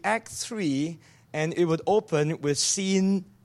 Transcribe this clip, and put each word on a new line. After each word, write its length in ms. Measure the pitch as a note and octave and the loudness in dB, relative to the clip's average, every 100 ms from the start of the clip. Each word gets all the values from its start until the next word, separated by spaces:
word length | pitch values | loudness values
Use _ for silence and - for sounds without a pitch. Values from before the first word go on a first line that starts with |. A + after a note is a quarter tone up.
act 240 | G3+ A3 - | -2 -2 -4
three, 680 | - - A3 D#3+ C3+ D#3+ D#3+ - - _ | -12 -8 -2 -2 0 -2 -6 -18 -20 _
and 220 | D3+ D#3+ | -4 -2
it 100 | - | 0
would 160 | E3+ D#3+ - | 2 2 2
open 560 | G#3+ - D3 D3+ E3 | 2 2 0 0 0
with 160 | C#3+ C#3 | -2 0
scene 680 | - G3+ F#3+ F#3+ F#3+ G3 - - | 0 0 2 2 2 0 -4 -16